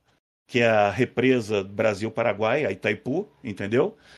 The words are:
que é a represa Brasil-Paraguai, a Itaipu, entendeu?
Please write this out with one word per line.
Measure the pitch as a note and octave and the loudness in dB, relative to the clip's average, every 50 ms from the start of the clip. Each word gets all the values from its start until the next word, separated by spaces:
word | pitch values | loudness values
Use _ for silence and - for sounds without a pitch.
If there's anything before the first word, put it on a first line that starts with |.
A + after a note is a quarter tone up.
| _ _ _ _ _ _ _ _ _ | _ _ _ _ _ _ _ _ _
que | - - A#2+ | -4 0 2
é | A#2 A2+ | 4 4
a | A2 G#2 G#2 G2+ | 4 4 4 2
represa | G2 C3 B2 - - A#2+ B2 C3 B2+ B2 A2 G2+ G#2+ G2 F#2+ | 2 0 -2 -2 0 0 2 2 2 2 0 -2 -2 -2 -2
Brasil-Paraguai, | G2 G2+ G2+ A2 G#2+ G#2 F2+ G#2+ A2 - A#2+ A#2 A#2 G2+ G2 A2 A2 B2+ D#3 C#3 | -4 -4 -2 0 0 0 -2 -4 -6 -4 -2 -2 -2 0 0 0 0 0 0 -2
a | G2 | -2
Itaipu, | G2 - - G#2+ A2 G#2+ - B2 C#3 F3+ G#3+ - _ _ | -4 -2 -2 -4 -4 -4 -4 -6 -4 -4 -6 -8 _ _
entendeu? | - C#3+ C3+ - G2+ G2 A2+ C3 E3 G#3+ - _ _ - - | -12 -10 -10 -8 -4 0 0 2 0 0 -4 _ _ -20 -20